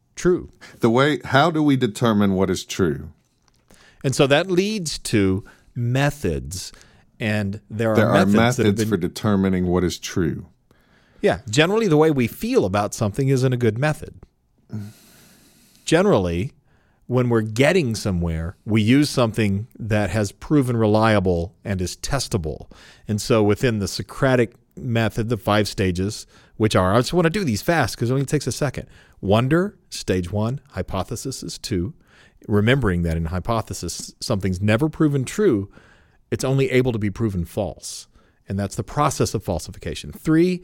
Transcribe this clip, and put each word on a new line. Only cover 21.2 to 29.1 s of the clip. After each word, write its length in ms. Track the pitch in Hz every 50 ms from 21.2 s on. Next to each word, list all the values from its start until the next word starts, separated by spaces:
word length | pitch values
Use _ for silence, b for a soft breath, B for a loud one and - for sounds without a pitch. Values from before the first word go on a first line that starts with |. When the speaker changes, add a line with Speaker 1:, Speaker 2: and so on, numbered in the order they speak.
| 92 95 90 85 85 85 - _ -
Speaker 1:
and 160 | 110 98 92
is 160 | 92 87 - -
testable. 760 | - - - 135 - - - 101 78 78 69 - - - B B B B B B B B
And 140 | 107 104
so 220 | - - 123 113 107
within 360 | 104 104 - - 127 113 107
the 80 | 98 90
Socratic 640 | - - 104 - - - 143 131 131 120 117 - - _ _ _ - -
method, 520 | 143 131 113 113 113 104 - - 110 113
the 80 | 123 98
five 300 | - 110 104 107 104 -
stages, 580 | - - 101 95 90 87 95 104 - - - b b b b b b
which 200 | b 110 110 -
are, 180 | 107 92 92 98
I 40 | 120
just 140 | 127 - -
wanna 160 | 180 175 165
do 140 | 160 214 202
these 180 | 139 107 101
fast 360 | - - 170 160 131 101 - -
'cause 120 | 127 117
it 40 | 131
only 120 | 139 139
takes 220 | 131 - 147 - 131
a 40 |
second. 360 | - - 156 131 - - - - b b b b